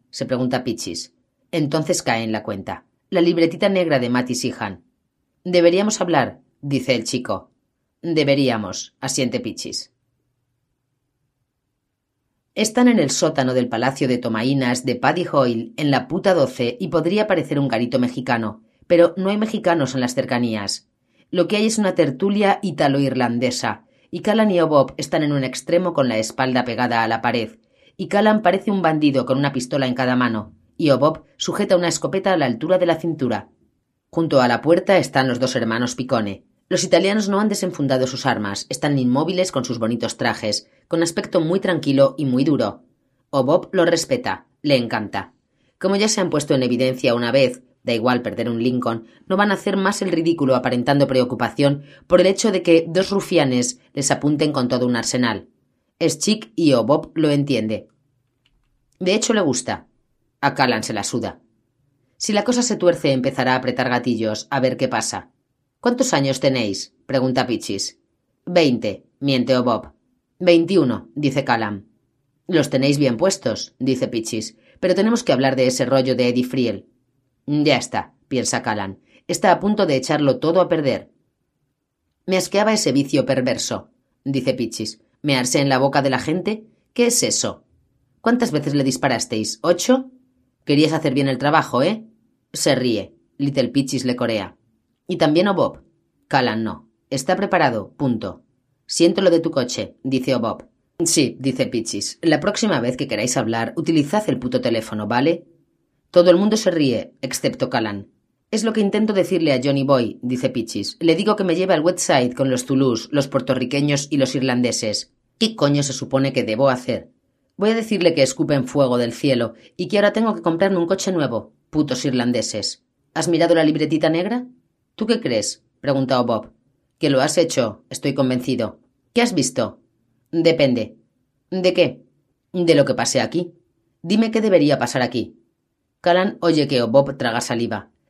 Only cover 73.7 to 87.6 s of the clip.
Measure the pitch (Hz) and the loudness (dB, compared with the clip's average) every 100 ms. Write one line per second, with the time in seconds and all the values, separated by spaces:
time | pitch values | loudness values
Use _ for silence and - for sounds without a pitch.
73.7 | - 127 127 113 117 - 110 - _ _ | -4 -2 0 -2 -4 -4 -8 -8 _ _
74.7 | - 185 180 220 233 - - 135 127 127 | -4 -2 2 2 0 0 2 2 2 0
75.7 | 127 123 135 127 123 123 123 123 135 117 | 2 0 2 2 0 2 0 -2 -2 -2
76.7 | 98 - _ _ _ _ _ - 147 147 | -4 -14 _ _ _ _ _ -4 0 2
77.7 | 123 - 107 - _ - 127 107 117 117 | 2 0 -6 -8 _ -6 -4 -2 -4 -2
78.7 | 107 98 95 _ _ - - 190 180 202 | -4 -6 -10 _ _ -6 0 2 4 2
79.7 | 208 175 131 131 147 139 - 156 185 175 | 0 2 0 0 2 2 2 2 2 2
80.7 | 165 139 98 - _ _ _ _ _ _ | 0 0 -2 -8 _ _ _ _ _ _
81.7 | _ _ _ _ _ - 185 175 196 214 | _ _ _ _ _ -2 -2 0 0 2
82.7 | 214 147 135 139 143 - 131 123 117 - | 2 2 0 2 0 0 0 0 -2 -4
83.7 | 101 - _ _ _ 139 135 131 123 113 | -8 -10 _ _ _ -4 -2 -2 -2 -6
84.7 | - 107 - _ _ 147 131 127 147 139 | -6 -10 -10 _ _ -2 0 2 0 2
85.7 | 127 135 143 135 127 156 175 202 220 - | 2 4 2 2 0 -2 -2 -2 -6 -10
86.7 | _ _ - 240 - - - 107 - | _ _ 0 0 2 0 -2 -4 -8